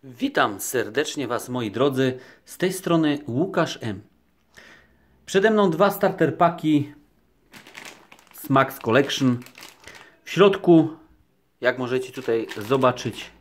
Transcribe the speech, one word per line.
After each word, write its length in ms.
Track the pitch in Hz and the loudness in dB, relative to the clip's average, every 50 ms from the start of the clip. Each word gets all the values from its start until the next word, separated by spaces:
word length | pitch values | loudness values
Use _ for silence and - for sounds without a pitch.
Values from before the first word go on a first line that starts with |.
| _ | _
Witam 560 | 135 123 117 - - - - 139 117 101 95 | -20 -10 -6 -6 -4 0 0 0 0 -2 -6
serdecznie 680 | - - - 123 113 104 107 135 151 - - 151 135 113 | -10 -6 -4 -4 -4 -2 -2 -4 -4 -4 -4 -6 -6 -4
Was, 220 | 120 110 - - | -4 -6 -6 -6
moi 220 | 123 123 120 107 | -6 -4 -4 -4
drodzy. 480 | 95 113 131 147 135 127 131 131 127 127 - - - _ _ | -2 0 0 0 2 2 0 0 -2 -4 -12 -20 -20 _ _
Z 120 | - - - | -20 -8 -4
tej 160 | - 185 185 | -4 -4 -4
strony 460 | 190 - 185 170 165 160 151 143 139 - - | -4 -2 0 2 2 2 2 0 -2 -4 -6
Łukasz 520 | 117 131 170 196 - 180 165 143 - - | -2 -2 -2 -2 0 -2 -2 -2 -4 -8
M. 200 | - 113 101 98 - _ _ _ _ _ _ _ _ _ _ - - - - - _ _ _ _ _ _ _ _ _ | -8 -8 -8 -8 -12 _ _ _ _ _ _ _ _ _ _ -20 -20 -20 -20 -20 _ _ _ _ _ _ _ _ _
Przede 260 | - - 196 196 220 | -2 0 2 4 4
mną 200 | 220 214 202 190 | 4 4 4 2
dwa 200 | 165 156 202 202 | 4 4 2 2
starter 460 | 190 - - 185 170 - 170 143 - - | 2 0 0 -2 2 2 0 0 2 2
paki 560 | 180 170 170 - - 156 156 147 135 - - - _ _ _ _ _ _ _ _ _ _ - - - - - - - - - - - _ - _ _ _ - | 2 2 2 0 -2 2 2 2 0 -2 -10 -20 _ _ _ _ _ _ _ _ _ _ -20 -20 -20 -20 -20 -20 -20 -20 -20 -20 -20 _ -20 _ _ _ -20
z 160 | - - 147 | -20 -4 0
Max 300 | 135 135 135 131 - - | 2 2 2 2 -2 -8
Collection. 600 | - 117 110 131 143 143 - - 135 131 123 120 123 - - - - - - _ - - - - - - _ _ _ | -2 2 2 2 2 2 -2 0 2 2 0 0 -4 -14 -20 -20 -20 -20 -20 _ -20 -20 -20 -20 -20 -20 _ _ _
W 60 | - | -8
środku, 600 | - 165 196 202 196 - - 180 175 160 151 - - - - _ _ _ _ _ _ _ _ _ _ _ | 2 4 4 4 4 2 4 6 6 6 6 4 -2 -10 -20 _ _ _ _ _ _ _ _ _ _ _
jak 160 | - 123 123 123 | -2 -2 -2 -2
możecie 340 | 127 120 123 127 127 127 | -4 -2 -2 -2 -4 -4
tutaj 360 | - 143 127 - 113 117 110 - - - | -12 -10 -4 -2 -2 -2 -2 -6 -10 -12
zobaczyć 760 | 104 107 135 135 127 127 123 - - 120 104 - - - - _ | -4 -2 0 2 2 2 0 0 -8 -10 -10 -10 -16 -18 -20 _